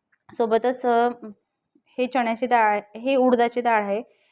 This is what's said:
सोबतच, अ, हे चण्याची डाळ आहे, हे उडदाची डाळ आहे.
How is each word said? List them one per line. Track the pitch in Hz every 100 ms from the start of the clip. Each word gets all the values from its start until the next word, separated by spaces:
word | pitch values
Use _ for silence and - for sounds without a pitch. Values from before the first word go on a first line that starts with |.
| _ _ _ -
सोबतच, | 226 226 240 254 247
अ, | 233 240 240 220 202 _ _ _ _
हे | _ - 247
चण्याची | 254 226 226 254
डाळ | 240 214
आहे, | 208 208 220
हे | 240 277
उडदाची | 254 240 233 240
डाळ | 240 220
आहे. | 202 202 247 _ _